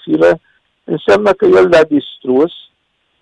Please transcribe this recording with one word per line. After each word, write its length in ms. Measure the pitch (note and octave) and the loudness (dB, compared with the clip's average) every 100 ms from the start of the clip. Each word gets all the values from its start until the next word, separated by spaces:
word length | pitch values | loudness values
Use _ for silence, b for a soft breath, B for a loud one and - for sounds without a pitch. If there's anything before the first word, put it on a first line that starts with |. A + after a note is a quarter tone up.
file, 400 | - D#3 E3 E3+ _ _ _ _ | -4 -2 0 -2 _ _ _ _
înseamnă 480 | - E3 - G3+ G#3 | -10 -8 -2 0 0
că 140 | F#3+ F#3+ | -2 0
el 220 | F#3 F#3 | 2 2
le-a 160 | E3+ | 2
distrus 680 | D#3 D3 - - C3+ B2+ E3 - - _ _ _ _ _ | 2 -2 -4 -16 -4 -2 -2 -4 -20 _ _ _ _ _